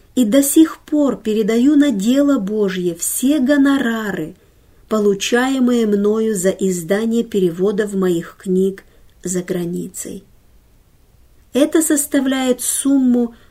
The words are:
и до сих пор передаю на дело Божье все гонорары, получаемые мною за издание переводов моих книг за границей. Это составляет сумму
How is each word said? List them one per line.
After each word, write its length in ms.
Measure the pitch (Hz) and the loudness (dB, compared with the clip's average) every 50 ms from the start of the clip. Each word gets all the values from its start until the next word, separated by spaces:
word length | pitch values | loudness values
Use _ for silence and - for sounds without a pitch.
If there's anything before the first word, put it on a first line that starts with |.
| _ _ - | _ _ -2
и 100 | 262 247 | -2 0
до 180 | 208 226 277 277 | 2 2 2 2
сих 360 | - - 320 320 320 - - | 4 4 4 4 4 2 -6
пор 380 | _ - 302 294 285 262 208 | _ -4 0 0 0 0 -2
передаю 580 | - - 220 208 220 220 196 226 240 247 294 302 | -2 -4 -2 0 0 0 2 2 2 4 4 4
на 160 | 285 294 285 | 4 4 2
дело 480 | 226 190 190 233 262 277 285 285 277 233 | 2 0 0 2 2 2 2 2 2 0
Божье 560 | 190 196 214 214 208 190 180 185 175 175 165 | -2 -2 -2 -2 -2 -2 -2 -2 -4 -4 -4
все 440 | - - - - - 247 269 302 302 | -4 -6 -6 -4 -2 0 0 2 2
гонорары, 960 | 254 262 294 277 269 277 277 277 240 233 226 226 214 202 180 160 156 170 185 - _ _ _ _ _ _ _ _ _ | 2 2 2 4 4 4 2 2 0 -2 -4 -4 -4 -6 -6 -6 -8 -10 -12 -18 _ _ _ _ _ _ _ _ _
получаемые 1000 | - 220 214 208 208 196 196 - - 240 240 254 269 269 262 247 240 247 233 226 | -4 -2 0 2 2 0 0 -2 -2 0 0 0 0 0 2 2 2 2 2 2
мною 480 | 208 208 202 202 208 214 220 220 220 214 | 2 0 2 2 0 0 0 0 -2 -2
за 140 | 185 175 190 | 0 0 -2
издание 760 | 190 - 196 190 180 175 165 160 196 202 226 226 226 233 226 | 0 0 -2 -2 -2 -2 -2 -2 -2 -2 -2 0 -2 -2 -2
переводов 680 | 233 - 202 185 170 165 180 185 208 208 196 214 202 196 | -2 -2 0 0 0 0 0 -2 -2 0 -2 -4 -4 -2
моих 440 | 190 185 185 170 170 170 - - | -2 0 0 0 -2 -4 -8 -14
книг 460 | - - 190 185 185 190 196 190 - - _ _ _ - - _ _ - | -10 -6 -2 0 0 0 0 -2 -6 -14 _ _ _ -20 -20 _ _ -10
за 180 | 180 185 180 | -8 -6 -6
границей. 840 | 180 - 180 175 175 170 180 180 165 180 - - - - 190 190 - _ _ _ _ _ _ _ _ _ _ _ _ _ _ _ _ _ _ _ _ _ _ _ _ _ - | -6 -6 -6 -6 -6 -6 -6 -8 -10 -10 -12 -14 -14 -14 -14 -16 -18 _ _ _ _ _ _ _ _ _ _ _ _ _ _ _ _ _ _ _ _ _ _ _ _ _ 0
Это 280 | 247 302 302 - 330 | 0 2 2 2 0
составляет 800 | 311 - 302 285 - - - 277 262 269 269 262 262 254 247 247 | 0 0 0 -2 -2 -2 -2 -2 0 0 -2 -2 0 -2 -2 -2
сумму 760 | - - - - - 269 277 277 262 247 240 240 240 233 - - _ _ | -4 -6 -6 -4 -2 0 2 2 2 2 2 2 0 -2 -6 -12 _ _